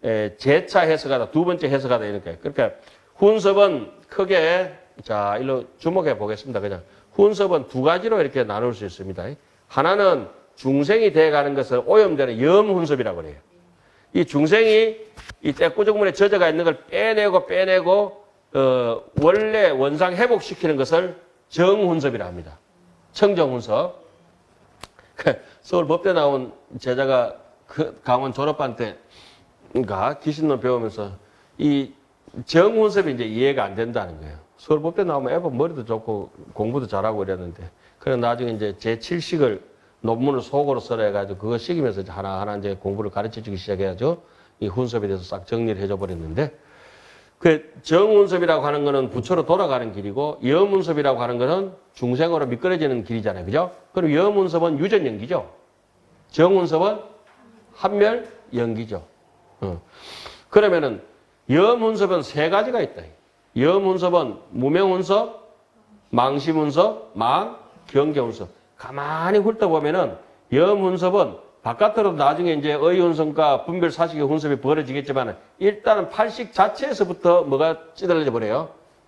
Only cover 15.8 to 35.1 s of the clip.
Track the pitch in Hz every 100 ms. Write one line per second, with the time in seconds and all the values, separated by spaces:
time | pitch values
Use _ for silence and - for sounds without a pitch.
15.8 | 208 214 196 185 202 185 170 156 170 160
16.8 | - 180 220 214 208 185 185 180 190 185
17.8 | 170 202 202 - _ _ _ 139 135 127
18.8 | 120 113 - - 156 202 214 220 185 135
19.8 | 139 151 180 180 247 214 - - 165 143
20.8 | 131 165 185 - - _ _ 160 180 208
21.8 | 185 165 135 117 90 87 80 - _ _
22.8 | _ _ _ - 202 185 143 123 110 110
23.8 | 170 - - _ _ _ _ _ _ _
24.8 | - _ _ - - - - - - 180
25.8 | 151 175 196 170 143 139 123 - _ 127
26.8 | 131 123 135 127 117 - - _ - -
27.8 | 156 - - 123 135 123 147 151 135 113
28.8 | 113 - _ - - _ _ _ - 127
29.8 | 117 98 113 147 156 151 156 131 127 123
30.8 | 110 107 101 95 _ _ _ - 151 143
31.8 | 131 - _ _ _ 127 120 165 202 226
32.8 | 214 196 165 123 110 110 135 131 98 98
33.8 | 117 117 92 78 78 76 _ _ - 151
34.8 | 160 170 180